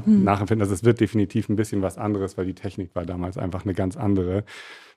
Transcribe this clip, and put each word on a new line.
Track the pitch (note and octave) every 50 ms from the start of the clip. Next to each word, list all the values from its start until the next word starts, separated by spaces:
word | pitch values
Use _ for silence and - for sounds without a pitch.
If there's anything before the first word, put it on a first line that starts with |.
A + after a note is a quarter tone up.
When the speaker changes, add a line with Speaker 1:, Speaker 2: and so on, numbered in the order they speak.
| A2
Speaker 1:
Hm. | G#3+ G#3+ G3+ -
Speaker 2:
nachempfinden. | F#2+ G2+ F#2+ G#2 - A2+ A2
Also | G2+ G2 G2+
es | F2+ A2+
wird | A#2+ G#2+ -
definitiv | A2 G2 - G#2+ G2+ F#2 - A2+ G2 -
ein | G#2
bisschen | G2+ G#2+ - G#2+ G2+
was | F#2+ F#2 - -
anderes, | A2 G#2+ G#2 G2 G2 F#2+ - G2
weil | F#2
die | F#2 F2+
Technik | - - G2 - G#2+ F#2 E2+ -
war | F#2 E2+
damals | F2 F2 F2 F2 F2+ F2+
einfach | - - F2+ F2+ F#2 -
eine | G2+ F2
ganz | G2 F#2+ F#2 -
andere. | - A2 G2+ G2+ F#2+ F2 F2+ F#2 G2+ G#2 - - - - - - - - - _